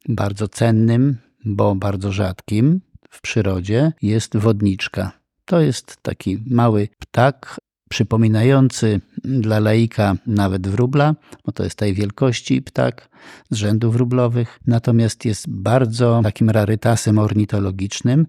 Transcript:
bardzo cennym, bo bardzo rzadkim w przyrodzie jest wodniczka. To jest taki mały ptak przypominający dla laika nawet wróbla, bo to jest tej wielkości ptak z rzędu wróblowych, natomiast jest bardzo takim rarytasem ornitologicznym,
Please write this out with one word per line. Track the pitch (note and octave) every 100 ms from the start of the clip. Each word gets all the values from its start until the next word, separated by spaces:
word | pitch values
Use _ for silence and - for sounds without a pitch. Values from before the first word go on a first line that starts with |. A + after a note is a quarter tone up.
| -
bardzo | G#2 G2+ G2 G#2
cennym, | - A#2 A2 A2+ A#2 C#3 A#2+ - _ A2
bo | G2+ G#2 G2
bardzo | G2+ G2 G2
rzadkim | G2 F#2+ - - G#2 C3+ F#3 - - _
w | -
przyrodzie | - A2+ G2 F#2 F#2+ A2+ D#3 -
jest | G2+ A2 - A2+
wodniczka. | A2+ G#2 G2+ F#2+ - - F#2+ - _ _ -
To | F3
jest | D3 A#2+ - -
taki | - F2 G2 G2 A2+
mały | A#2 A#2 G#2+ G2+ -
ptak | - - C3 - - - - _ _
przypominający | - G#2+ A2+ A2+ G#2+ B2 C3+ C3 - A2 G2+ - -
dla | - C3 A2 G#2+
laika | G#2+ A2 A#2 - G2+ F#2 -
nawet | G#2 G2 F#2+ F#2+
wróbla, | G#2 B2 C#3+ D3+ D3+ _ - -
bo |
to | -
jest | F#2+ -
tej | G#2
wielkości | G2 G2+ - C3+ A#2 - C3
ptak | B2+ - B2+ - _ _ - - _
z | A2
rzędu | G#2 A2 A#2
wróblowych, | A#2 B2 B2+ A#2+ A#2+ A#2 - -
natomiast | A#2 B2 A#2 A2+ - A2+
jest | G#2 -
bardzo | G#2 G2 C3 A#2 A#2 A#2+ A#2
takim | G#2+ - A2+
rarytasem | A2 G#2 A2 A#2 A2+ A2+ G#2+
ornitologicznym, | G#2+ G#2 G#2+ G#2 G2 F#2+ G2 - A#2+ C#3+